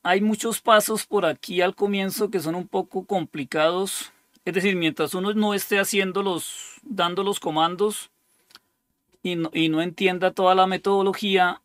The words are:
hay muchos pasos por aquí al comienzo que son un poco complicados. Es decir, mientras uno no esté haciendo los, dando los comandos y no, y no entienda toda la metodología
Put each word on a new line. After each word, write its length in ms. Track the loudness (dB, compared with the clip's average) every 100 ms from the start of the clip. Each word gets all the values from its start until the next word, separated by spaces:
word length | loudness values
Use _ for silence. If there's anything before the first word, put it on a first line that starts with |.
hay 200 | 2 2
muchos 400 | 2 0 -4 -4
pasos 420 | 4 4 4 -4
por 220 | -2 0 0
aquí 340 | -2 -4 0
al 140 | 0
comienzo 560 | 0 -2 0 -2 -2 -2
que 100 | -2
son 140 | -4
un 120 | -6 -4
poco 380 | -6 -4 -8
complicados. 1080 | -4 -4 -4 -8 -6 0 2 2 -4 -6 -10 _ _ _ -4
Es 80 |
decir, 200 | 0 0
mientras 380 | 2 0 0 -4
uno 220 | -2 -2
no 180 | 0 0
esté 260 | 0 0 0
haciendo 440 | 0 0 0 -2
los, 580 | -2 -4 -6 -14 -18 -20
dando 400 | -10 -2 -2 0
los 160 | -2 -2
comandos 720 | -2 0 0 0 -2 -2 -14 _ _ _ _ -20 _ _ _ _ _ _
y 140 | -6 -4
no, 140 | -2
y 160 | 0 2
no 140 | 2
entienda 480 | -2 0 0 2 -2
toda 240 | 2 4
la 120 | 6 4
metodología 920 | 2 0 2 2 0 0 4 2 0